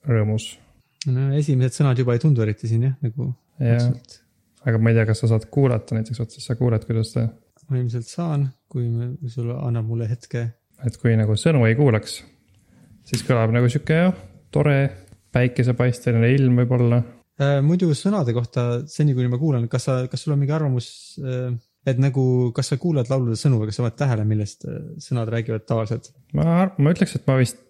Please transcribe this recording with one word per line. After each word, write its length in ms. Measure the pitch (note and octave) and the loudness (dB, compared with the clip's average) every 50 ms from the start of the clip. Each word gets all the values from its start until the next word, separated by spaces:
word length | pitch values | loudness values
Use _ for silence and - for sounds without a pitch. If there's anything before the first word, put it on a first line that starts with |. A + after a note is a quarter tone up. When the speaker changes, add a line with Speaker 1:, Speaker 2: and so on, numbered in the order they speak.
| - D3 | 0 0
Speaker 1:
rõõmus. 460 | A#2+ A2 G#2+ G#2 G#2+ A2 - - - _ _ _ _ _ _ _ _ _ - C#3+ | 0 2 2 0 -2 -4 -4 -8 -16 _ _ _ _ _ _ _ _ _ -4 -4
Speaker 2:
No 200 | B2+ B2+ C3+ C3+ C#3 | -2 0 0 0 0
esimesed 400 | D3+ D3 D3+ C#3 B2+ B2+ B2+ - | 0 0 0 0 2 0 0 0
sõnad 240 | - D3 C3+ B2 B2 | 0 0 2 2 2
juba 140 | B2+ B2 A#2+ | 2 0 0
ei 60 | A#2 | 2
tundu 220 | - D#3 C#3 A#2 A2 | 2 2 2 2 2
eriti 260 | G#2+ G#2 - - A2+ | 0 -2 -4 -4 -2
siin, 160 | A2+ A2+ B2 C3+ | 0 0 0 0
jah, 60 | C3 - C#3+ | -2 -2 -6
nagu 240 | A#2 A2 C#3 B2+ C3 B2 _ _ _ _ - | -6 -4 -4 -6 -6 -6 _ _ _ _ -2
Speaker 1:
Jah. 160 | C3+ A#2 A#2 | 0 2 2
Speaker 2:
absoluut. 440 | A#2+ A#2+ B2 B2 - - _ - _ _ _ _ _ _ _ _ _ _ | 2 2 0 -2 -4 -8 _ -20 _ _ _ _ _ _ _ _ _ _
Speaker 1:
Aga 160 | B2+ A2+ A2+ | 0 2 4
ma 100 | A2 A#2 | 4 4
ei 60 | A2+ | 4
tea, 120 | A2+ A2 A2 | 4 4 2
kas 100 | A2 - | 0 0
sa 80 | - A2+ A2+ | 2 2 2
saad 140 | A2 - - | 0 -2 -2
kuulata 440 | - C#3+ C3+ C3 A#2+ A2 - - A#2 A2+ | 0 2 2 2 2 0 -4 -4 -4 -4
näiteks, 220 | A2 - A#2 A2+ | -4 -4 -6 -8
oot, 100 | A#2 - | -8 -10
siis 140 | - - - - | -10 -18 -8 -8
sa 80 | A#2+ | -4
kuuled, 300 | A2+ B2+ B2 A2+ G#2+ - - | -2 0 0 0 0 -2 -2
kuidas 240 | A#2 A2+ A2 - - | -2 -2 -2 -2 -2
ta 120 | B2 A#2 A2 - - _ _ _ _ _ | -2 -2 -2 -4 -10 _ _ _ _ _
Speaker 2:
Ma 140 | - C#3 B2+ | -4 -2 -2
ilmselt 240 | B2 A#2+ A2+ B2 A2 | -2 -2 -4 -6 -8
saan, 380 | - - - F3 E3 D3+ C#3+ C#3 C3 C3 _ _ _ | -8 -8 -6 -4 -2 -2 -2 -2 -2 -4 _ _ _
kui 220 | - B2+ A#2+ A#2 | -6 -4 -4 -2
me, 220 | A#2 A#2 A#2+ B2 C3 | -2 -4 -4 -6 -8
kui 140 | - C#3+ A#2+ | -8 -10 -8
sul 160 | A2+ C3 A#2+ A#2 A#2+ | -6 -6 -6 -4 -6
annab 320 | A#2 B2 B2 A#2 A#2 A2 A2 | -4 -4 -4 -2 -2 -2 -4
mulle 160 | A#2 A#2 A#2 | -4 -4 -4
hetke. 380 | G#2+ B2 - - _ - A#2+ A#2 A#2 - _ _ _ _ _ - | -4 -6 -8 -8 _ -8 -6 -6 -6 -10 _ _ _ _ _ -6
Speaker 1:
Et 120 | A#2 - - | -6 -6 -2
kui 140 | - A#2+ A2+ | 0 2 2
nagu 160 | A2 G#2+ G#2+ G#2+ G#2 | 2 2 2 0 2
sõnu 220 | - E3 D#3 C3+ A#2 | 2 2 4 4 4
ei 120 | A2+ A2+ B2+ | 4 4 4
kuulaks, 400 | D3 C3+ A2 G#2+ G#2+ - - - - - _ _ _ _ _ _ _ _ _ _ - _ - - _ - | 4 4 4 2 -2 -6 -14 -14 -16 -20 _ _ _ _ _ _ _ _ _ _ -20 _ -20 -20 _ -8
siis 140 | - - - | -6 -6 -2
kõlab 300 | - C3 A#2 A2+ A2 A2+ | 0 0 2 2 2 2
nagu 140 | A#2+ B2 B2+ | 2 2 2
siuke, 240 | - D3 - - D#3+ | 0 -2 -2 0 2
jah, 220 | E3 F3 F#3 F3+ - - - - - _ _ | 2 2 2 0 -2 -10 -20 -20 -20 _ _
tore, 220 | - D3 D3 D3 C#3 C3+ C#3 C#3 - - - - - _ _ _ | -2 0 2 4 2 2 2 0 -4 -10 -20 -20 -20 _ _ _
päikesepaisteline 960 | - B2 B2 B2 B2 - B2 B2+ B2 - B2 B2+ A#2 - - B2+ A#2 A2+ A2+ A#2+ C3 | 0 2 2 2 2 0 0 0 2 2 0 0 0 0 -2 0 2 4 4 4 4
ilm 240 | C#3 C3+ B2 B2 A#2+ | 4 4 4 4 4
võib-olla. 380 | B2 A#2+ B2+ A#2+ A#2+ A#2 A#2+ A#2+ A#2 - - _ _ _ _ - | 2 2 2 2 2 4 4 2 0 -2 -10 _ _ _ _ -2
Speaker 2:
Äh, 180 | C#3+ C#3 C#3+ C#3 C3+ | 0 0 2 2 2
muidu 240 | D3+ F3 F3+ F#3 E3 C#3+ | 2 2 2 2 0 0
sõnade 380 | - - F#3+ G#3+ G3+ C#3+ A#2+ A2+ | 0 0 -2 0 0 0 0 0
kohta, 300 | A#2+ A#2+ - - C3 A#2+ A#2+ A#2+ A#2+ D3 D3 | -2 -4 -2 -2 -2 -2 0 -2 -4 -6 -8
seni 260 | - - D3+ D3 C3 | -2 0 2 2 2
kuni 160 | B2+ B2 B2 | 2 0 0
ma 80 | B2 B2 | 0 0
kuulan, 240 | D#3 D#3+ C#3 A#2+ A#2 A2+ | 0 0 0 0 -2 -2
kas 160 | - B2 - - | -4 -4 -2 -2
sa, 80 | C3 B2+ B2+ B2+ | -2 -2 -2 -4
kas 140 | - B2+ - | -8 -8 -4
sul 100 | D#3 D3 | -2 0
on 60 | C#3+ | 0
mingi 100 | C#3 C3+ | 0 0
arvamus, 380 | D3+ D#3+ D#3 C#3+ B2+ B2 A#2 - - - - - - - C#3 | -2 -2 0 0 -2 -2 -4 -8 -18 -20 -20 -20 -16 -10 -8
äh, 240 | C3 B2+ B2+ B2+ B2 A#2+ A#2 _ _ _ _ _ | -6 -6 -4 -4 -6 -6 -8 _ _ _ _ _
et 160 | C#3 B2+ A#2+ | -2 0 2
nagu, 240 | C3+ C#3 B2+ C3+ C3 B2+ B2+ B2 B2 B2 A#2 | 2 2 2 2 2 2 2 2 0 0 -2
kas 160 | - B2+ - | -4 -2 -2
sa 60 | D3 C3 | -4 -2
kuulad 300 | - F3 D#3+ C#3 A#2 A#2+ | -2 0 0 0 0 0
laulude 240 | C#3+ C3+ B2+ A#2 A2+ | -2 -2 0 -2 -2
sõnu 240 | G#2+ - D3 B2+ A2 | 0 2 2 2 2
või 80 | G#2+ G#2+ | 0 -2
kas 100 | G#2 - | -4 -2
sa 60 | B2 | -4
paned 140 | A2+ - - | -4 -2 -2
tähele, 240 | D3 C3+ A#2+ G#2+ G#2+ G#2+ | -2 0 0 0 0 0
millest, 360 | G#2+ G#2 G#2 G2+ - _ - | 0 0 -2 -6 -8 _ -12
äh, 160 | - - - - - - D#3+ - | -10 -10 -10 -12 -14 -16 -18 -8
sõnad 240 | - C3 A#2+ A2+ A2 | -4 -4 -4 -2 -2
räägivad 340 | A2+ A#2 G#2+ - A2 G#2+ _ - | -4 -4 -4 -4 -6 -6 _ -4
tavaliselt? 460 | A#2 A2+ A2+ G#2+ A#2 A#2+ - - _ _ _ _ D3 | -2 -2 -2 -4 -6 -8 -8 -14 _ _ _ _ -4
Speaker 1:
Ma 100 | C#3+ D#3 E3 E3+ F3 | -2 0 2 2 2
ar-, 120 | F#3+ F#3 F#3+ - | 2 0 0 2
ma 140 | - D3+ F3 | 2 2 4
ütleks, 240 | E3+ - - - C3+ | 2 0 -2 -2 -4
et 80 | - - | -2 0
ma 80 | C3 C3 | 2 2
vist 200 | B2+ - - - _ | 2 0 -2 -14 _